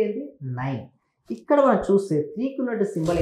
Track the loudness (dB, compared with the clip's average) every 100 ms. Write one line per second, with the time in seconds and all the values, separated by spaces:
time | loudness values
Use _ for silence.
0 | -2 -2 -10 -12 -8 -6 -6 -6 -10 _
1 | _ _ _ -12 2 4 6 4 4 2
2 | 4 0 -2 -4 -6 -4 -4 -2 -2 -2
3 | 0 0